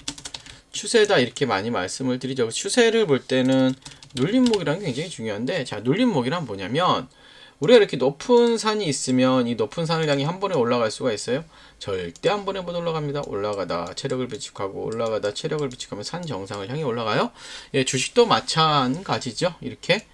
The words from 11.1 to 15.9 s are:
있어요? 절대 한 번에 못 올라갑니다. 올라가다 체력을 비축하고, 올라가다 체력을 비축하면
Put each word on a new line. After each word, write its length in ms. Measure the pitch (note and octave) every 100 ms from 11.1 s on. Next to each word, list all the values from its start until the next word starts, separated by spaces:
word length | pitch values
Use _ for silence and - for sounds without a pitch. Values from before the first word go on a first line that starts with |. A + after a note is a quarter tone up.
있어요? 320 | G#2 - B2+ D#3+ - - _
절대 520 | - F#2+ F2 - D#3+
한 160 | G#3 G3
번에 160 | F#3+
못 120 | F3+
올라갑니다. 500 | F3 E3+ D#3+ D3 C#3+ -
올라가다 680 | G2+ G#2 G2+ F2 F2 E2+ F#2+
체력을 300 | - B2+ B2
비축하고, 580 | G#2+ - - G2 G2 G#2+
올라가다 480 | A2+ A#2 A2 G2+
체력을 340 | - D#3 D3+ C#3
비축하면 380 | B2+ -